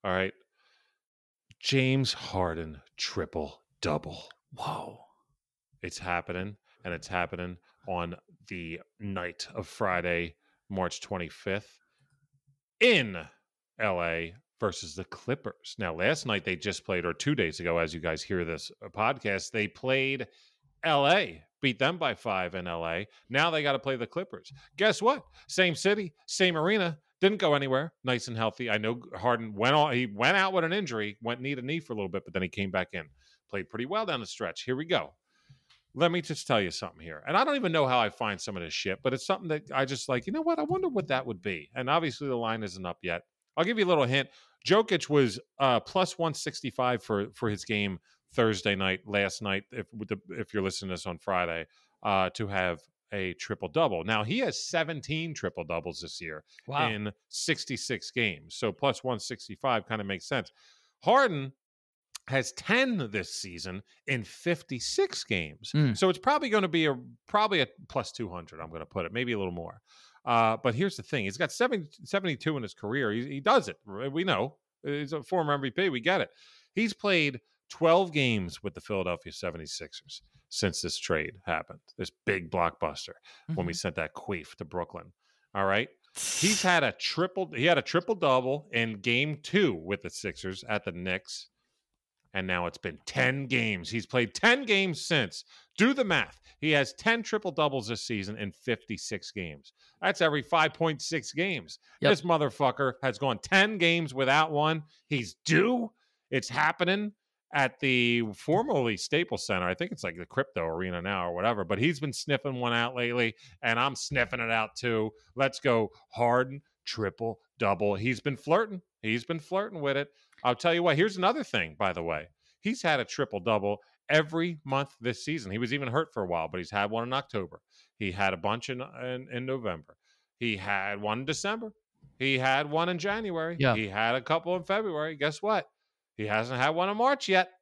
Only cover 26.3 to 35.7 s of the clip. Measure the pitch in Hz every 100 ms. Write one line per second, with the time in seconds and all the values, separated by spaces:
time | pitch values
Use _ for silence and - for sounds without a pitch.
26.3 | - 185 165 165 214 175 151 _ _ 190
27.3 | 208 180 143 139 131 160 _ 123 123 -
28.3 | 113 113 - 120 107 110 120 - 95 117
29.3 | 120 113 101 120 143 147 123 123 101 127
30.3 | 190 190 190 165 196 180 113 104 101 117
31.3 | 120 131 139 123 165 - 110 95 95 -
32.3 | 92 92 - 98 92 90 90 76 _ _
33.3 | _ _ 101 95 110 127 208 220 139 104
34.3 | - 98 - - 127 160 160 73 _ _
35.3 | _ _ - _